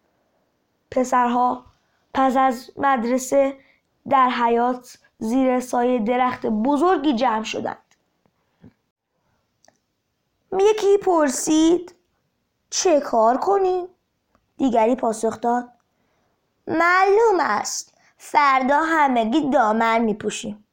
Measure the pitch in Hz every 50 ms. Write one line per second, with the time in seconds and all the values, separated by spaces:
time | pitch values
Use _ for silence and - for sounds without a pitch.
0 | _ _ _ _ _ _ _ _ _ _ _ _ _ _ _ _ _ - - 262
1 | 254 254 254 247 247 240 240 254 247 247 254 254 - _ _ _ _ _ _ _
2 | _ _ - 269 269 269 233 269 262 262 233 247 - - - - 277 277 269 247
3 | 220 233 254 262 254 - 269 277 269 269 269 - _ _ _ _ _ _ _ _
4 | - - 269 262 262 254 240 240 240 233 233 233 240 247 254 247 247 - - -
5 | _ _ _ - 226 220 240 269 262 262 247 254 247 - - 247 240 247 254 247
6 | 208 226 247 247 254 254 247 - - 240 220 208 220 277 294 262 320 359 381 302
7 | 277 311 262 214 262 240 220 220 220 - - - - - - - _ _ _ _
8 | _ _ _ _ _ _ _ _ _ _ _ _ - - _ _ _ _ _ _
9 | _ _ _ _ _ _ _ _ _ _ _ _ _ _ _ _ _ _ _ _
10 | _ _ _ _ _ _ _ _ _ - 392 381 392 427 427 427 381 403 392 403
11 | - 381 349 320 302 277 262 - - 320 311 311 320 330 349 349 - - - _
12 | _ _ _ _ _ _ _ _ _ _ _ _ _ - - - - 381 311 285
13 | 285 - - 233 220 226 254 254 - 370 403 403 381 370 370 359 359 359 _ _
14 | _ _ _ _ _ _ _ _ _ _ _ - 262 262 214 233 220 226 254 -
15 | - 226 214 220 - 226 220 - - 233 240 247 247 - _ _ _ _ _ _
16 | _ _ _ _ _ _ _ _ _ _ _ _ - - - 320 339 349 359 370
17 | 392 403 392 427 466 440 392 330 285 - 208 - - - - - - _ _ _
18 | _ _ _ _ - - - 302 285 277 269 262 262 254 285 294 320 320 330 311
19 | 294 269 247 233 220 220 247 320 294 269 285 277 233 214 214 226 226 226 226 226
20 | 233 220 208 214 - 208 - - - 214 208 - _ _